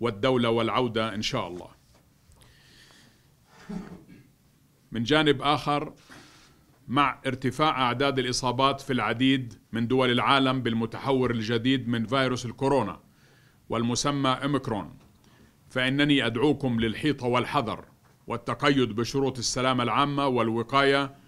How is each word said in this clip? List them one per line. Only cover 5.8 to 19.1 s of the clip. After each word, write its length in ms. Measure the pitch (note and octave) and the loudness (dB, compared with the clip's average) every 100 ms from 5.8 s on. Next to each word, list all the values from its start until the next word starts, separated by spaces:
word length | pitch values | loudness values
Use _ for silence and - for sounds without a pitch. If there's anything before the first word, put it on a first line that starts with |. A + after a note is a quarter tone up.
| D3+ - - - - - - _ _ _ - | -4 -12 -20 -20 -20 -20 -20 _ _ _ -4
مع 320 | C3 C#3 - C3+ | 0 2 0 -4
ارتفاع 560 | C3 C3 - D#3 B2+ | -4 -4 0 0 2
أعداد 360 | B2+ A#2+ C#3 C3 | 2 2 2 0
الإصابات 640 | B2 B2+ B2+ A#2+ C3+ C#3 | -2 -2 -2 0 0 0
في 120 | - | -2
العديد 640 | B2+ G#2+ A#2 C3 C3+ A#2 G#2 _ | -2 -2 2 4 2 -2 -14 _
من 160 | A2+ A#2 | -4 0
دول 220 | B2+ B2+ | 2 2
العالم 520 | A#2+ A2+ C#3 C3 C3 | 2 4 4 4 0
بالمتحور 680 | A#2 A2+ A2+ G2+ C3+ C3+ B2 | -2 -2 -4 -4 0 0 0
الجديد 580 | A#2 G#2+ A#2 A#2+ C3+ A#2 | -2 -2 0 2 0 0
من 180 | A#2 G#2+ | -2 0
فيروس 400 | C3+ C3 B2 A#2+ | 0 0 -2 -6
الكورونا 540 | - C3+ C#3 G2+ D#2+ _ _ _ _ _ _ - | -4 0 0 0 -6 _ _ _ _ _ _ -6
والمسمى 640 | A2+ A#2 A#2 D3 C#3+ C3+ B2+ | -4 -2 -2 -2 0 0 0
أوميكرون، 560 | C#3 C#3+ - G#2+ D2+ - - _ _ - - _ - | -2 -2 -2 -6 -8 -16 -20 _ _ -20 -20 _ -8
فإنني 580 | C3 B2+ C#3 D3 C#3 A2+ | -2 0 2 4 4 2
أدعوكم 540 | A#2 C#3+ C#3 C3+ A#2 | 2 2 2 0 0
للحيطة 460 | A2+ G2+ D3+ C#3+ B2+ | -2 -2 -2 -2 0
والحذر 580 | B2 A#2 C#3+ A2 F#2 - _ _ _ - | 0 0 -2 -2 -6 -12 _ _ _ -10
والتقيد 680 | A#2 - A#2 C#3+ C#3+ A#2+ G#2 | -8 -6 0 2 2 2 -2
بشروط 420 | A#2 | -4